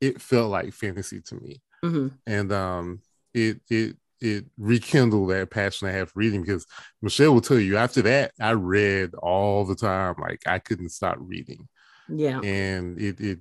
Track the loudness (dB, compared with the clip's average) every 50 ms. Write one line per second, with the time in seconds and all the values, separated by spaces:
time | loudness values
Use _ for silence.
0 | -2 -2 -2 -4 -4 0 2 2 2 2 0 -4 -4 -6 -8 -8 -8 -8 -6 -8
1 | -10 -10 -12 -14 -14 -16 -16 -16 -16 -16 -18 -20 _ _ _ _ -4 -2 0 0
2 | -2 -2 -4 -8 -6 -4 -2 -2 0 0 -2 -2 -2 -2 -4 -4 -6 -8 -10 -12
3 | _ _ _ _ _ _ -2 0 0 0 0 -4 _ -4 -2 -2 -2 -2 -6 -12
4 | _ _ _ -6 -4 -2 -2 -2 -6 -10 _ -6 0 2 2 2 2 4 4 6
5 | 6 6 4 4 2 2 0 0 -2 -4 -2 -2 -2 -2 -2 -4 -6 -4 -4 -4
6 | -4 -4 -2 0 0 0 0 0 -2 -2 -4 -4 -6 -10 -20 -20 -20 -20 _ _
7 | -6 -2 4 6 6 8 8 6 6 6 4 4 4 4 2 2 2 2 2 2
8 | 4 4 4 4 2 0 -4 -4 -2 0 0 0 0 0 2 2 4 2 2 0
9 | -2 -4 -6 -6 -2 0 0 2 2 2 2 2 2 0 -2 -2 0 0 0 0
10 | 0 -2 -4 -4 -6 -8 -8 -6 -4 -2 -2 -2 -2 -4 -6 -6 -6 -8 -8 -4
11 | -4 -4 -4 -4 -8 -10 -12 -12 -12 -12 -16 -18 -20 -20 _ _ _ _ _ _
12 | _ -10 -6 -2 -2 -2 -2 -2 -2 -2 -2 -2 -2 -2 -2 -4 -6 -6 -6 -6
13 | -4 -6 -4 -4 -4 -6 -6 -6